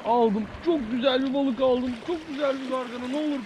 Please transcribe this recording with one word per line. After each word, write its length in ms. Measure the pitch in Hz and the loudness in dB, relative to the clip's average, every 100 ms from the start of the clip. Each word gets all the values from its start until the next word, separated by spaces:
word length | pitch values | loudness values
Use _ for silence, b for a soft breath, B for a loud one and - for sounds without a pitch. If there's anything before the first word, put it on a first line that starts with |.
| - | 2
aldım. 420 | 240 226 202 208 - 320 | 4 4 2 -2 -4 0
Çok 260 | 330 220 | 0 0
güzel 340 | 247 269 262 269 | 0 2 2 2
bir 80 | |
balık 280 | 269 277 233 | 2 0 2
aldım. 300 | 262 254 254 233 - | 2 2 0 -4 -4
Çok 200 | 339 320 | -6 -4
güzel 320 | 277 285 269 | -2 -2 -2
bir 100 | 262 | -2
zargana. 380 | 254 247 240 247 | -4 -4 -6 -4
Ne 100 | 277 | -2
olur 220 | 302 285 | -2 -2